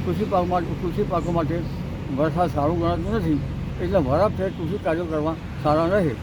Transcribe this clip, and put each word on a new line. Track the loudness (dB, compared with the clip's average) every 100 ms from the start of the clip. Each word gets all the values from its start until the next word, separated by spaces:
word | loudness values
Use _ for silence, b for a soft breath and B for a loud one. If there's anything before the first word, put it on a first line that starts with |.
કૃષિ | -2 0
પાકો | 2 2 2
માટે, | 0 0 -2
કૃષિ | -2 -2
પાકો | 0 0 0
માટે | 0 0 -2 -4 -6 -6 -6 -4 0
વરસાદ | 0 2 0
સારું | 2 2 2
ગણાતો | 0 0 0 0
નથી, | 2 0 0 -4 -6 -4
એટલે | 0 2
વરાપ | 4 4 2 2
થયે | -2
કૃષિ | -2 -4 -2
કાર્યો | 0 0
કરવા | 0 0 -2 -4 -8 -2
સારા | 2 4 4
રહે. | 2 2 -2